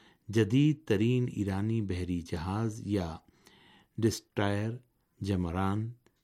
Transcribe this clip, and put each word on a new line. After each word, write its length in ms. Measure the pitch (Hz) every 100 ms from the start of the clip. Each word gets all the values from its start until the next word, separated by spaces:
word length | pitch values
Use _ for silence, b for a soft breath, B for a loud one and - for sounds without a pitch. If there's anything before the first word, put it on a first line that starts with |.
| b b -
جدید 480 | 104 101 127 147 151
ترین 440 | - 98 113 127 123
ایرانی 500 | - 98 95 107 113
بحری 380 | 101 87 87 90
جہاز 640 | 80 85 87 101 113 107 98
یا 300 | 101 85 82 _ b b b b b b -
ڈسٹرائر 720 | 110 - _ - 101 101 110 123 _ _ _ -
جمران 720 | 101 95 87 90 95 101 117 120 _ _